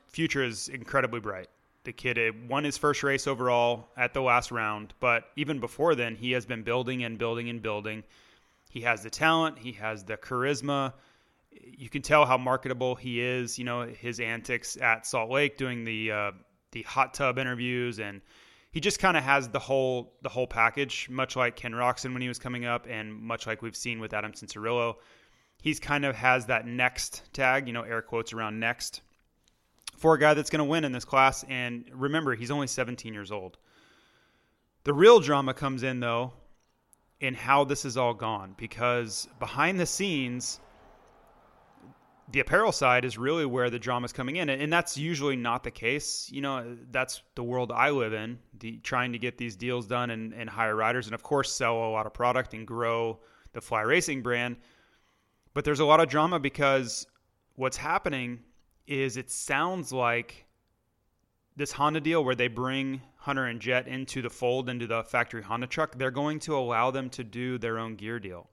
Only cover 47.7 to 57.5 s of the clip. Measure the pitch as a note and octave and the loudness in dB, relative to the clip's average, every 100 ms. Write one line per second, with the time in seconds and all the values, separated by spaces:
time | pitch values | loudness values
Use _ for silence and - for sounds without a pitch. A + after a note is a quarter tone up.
47.7 | A#2 C3+ C#3+ A2 A2 A2 A#2+ - G#2+ A2+ | 2 4 4 0 -2 -6 -10 -16 -14 -12
48.7 | A2+ - C3 B2 A#2+ B2 A#2+ A#2+ F#2+ A#2+ | -12 -2 0 0 -2 -4 -4 -8 -6 -4
49.7 | B2 G#2 B2 A#2+ A2+ A2 A2 A2 G#2 A2+ | -4 -2 -2 -2 -4 -8 -10 -8 -2 0
50.7 | G#2+ A2 B2 G#2+ A2 - C#3+ C3 - A#2+ | 2 2 2 -2 -8 0 0 2 0 2
51.7 | A#2 A2+ A2 G#2+ - B2 B2+ B2 A2 A2 | 2 0 0 -2 0 2 2 -2 -8 -8
52.7 | A2+ A#2 A#2 A#2 A2 - _ - A2+ - | -2 0 0 0 -4 -12 _ -16 -14 -2
53.7 | A2+ A2 E3+ E3 C3+ B2 A#2+ B2 A#2+ - | 0 4 4 2 -2 -2 0 -2 -6 -14
54.7 | _ _ _ _ _ _ _ _ C#3+ D3 | _ _ _ _ _ _ _ _ -4 0
55.7 | C#3+ D3+ D#3 D#3+ D3 D#3+ E3+ C3+ - C#3 | 4 8 8 8 4 2 2 -2 2 4
56.7 | C3+ A#2+ - - _ _ _ _ | 4 2 -6 -12 _ _ _ _